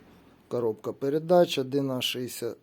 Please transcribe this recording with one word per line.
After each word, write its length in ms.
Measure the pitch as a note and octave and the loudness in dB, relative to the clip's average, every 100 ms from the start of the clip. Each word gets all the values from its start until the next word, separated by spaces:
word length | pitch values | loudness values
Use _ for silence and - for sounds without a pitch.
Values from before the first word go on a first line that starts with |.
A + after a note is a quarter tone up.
| - - - _ - | -20 -20 -20 _ -8
коробка 440 | A#2+ A#2 G#2+ - | -4 -2 -4 -8
передач 680 | - C#3 D3+ D#3+ F3 E3+ - | -6 -2 -2 4 6 6 2
один 320 | C3 C#3 C#3 | -2 0 -2
А 100 | B2+ | -2
шістдесят, 560 | A#2+ B2 B2 - A#2 - | -4 -4 -8 -8 -8 -8